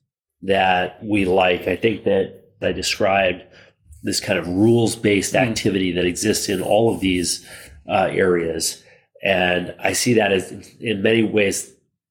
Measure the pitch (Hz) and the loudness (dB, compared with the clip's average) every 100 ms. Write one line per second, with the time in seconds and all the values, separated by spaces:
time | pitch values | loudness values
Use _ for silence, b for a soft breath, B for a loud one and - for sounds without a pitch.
0 | _ _ _ - 95 95 92 90 92 - | _ _ _ -12 -2 2 4 2 -2 -8
1 | 110 101 95 95 92 90 - 90 113 101 | -2 0 2 2 2 2 -2 0 0 0
2 | 101 95 92 - _ - 92 90 - - | 0 0 -2 -8 _ -6 -4 -4 -6 -2
3 | 101 98 95 87 - b b b _ - | 0 2 0 -2 -12 b b b _ -12
4 | 104 95 - 90 82 90 113 117 110 - | -6 -6 -2 -4 -2 2 4 4 2 0
5 | 107 101 - 98 113 110 107 95 92 87 | 0 0 0 0 0 0 -2 0 -2 0
6 | 87 87 - - - 92 - 104 117 87 | -2 -2 -2 -2 -2 -4 0 2 2 0
7 | 95 90 85 - B B B B - 98 | 0 0 -2 -6 B B B B -4 0
8 | 92 - 95 87 82 80 - - b b | 0 2 2 2 0 -4 -6 -8 b b
9 | b - 98 92 90 90 87 - 98 92 | b -6 0 2 2 0 -4 -6 -4 -2
10 | 127 110 101 95 - 104 - - 113 101 | 2 2 4 0 -2 -14 -18 -10 -6 -2
11 | 110 113 107 107 98 - - _ _ _ | 2 2 2 2 0 -2 -10 _ _ _
12 | _ | _